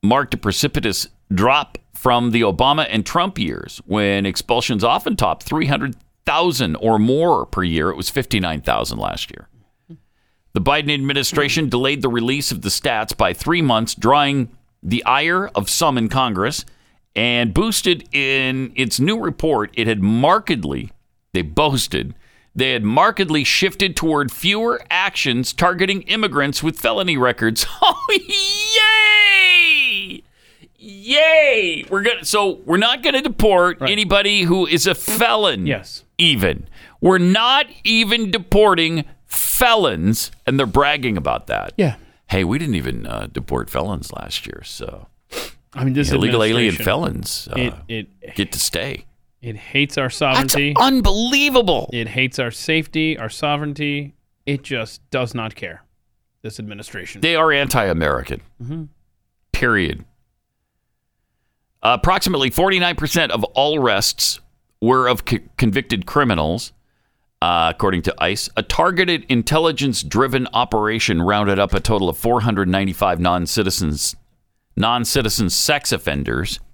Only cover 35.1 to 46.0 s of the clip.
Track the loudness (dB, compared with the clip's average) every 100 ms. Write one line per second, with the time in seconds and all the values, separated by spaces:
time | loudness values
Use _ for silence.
35.1 | 0 2 2 0 0 -2 -4 -8 -20 _
36.1 | -2 0 2 0 -2 -8 -18 -20 _ 2
37.1 | 4 4 4 4 2 0 -6 0 2 2
38.1 | 0 0 -4 0 4 6 4 2 -2 -4
39.1 | -12 _ -6 -2 2 4 4 2 2 0
40.1 | 0 -4 -6 -2 0 2 2 2 0 -2
41.1 | -2 -2 -4 -4 -6 -6 0 0 -2 -14
42.1 | _ _ -2 0 -2 -2 -4 -4 -6 -8
43.1 | -10 -8 -10 -6 -6 -4 -6 -4 -6 -10
44.1 | -14 -10 -10 -10 -16 -14 -12 -12 -14 -20
45.1 | _ _ -12 -12 -16 _ -4 -2 0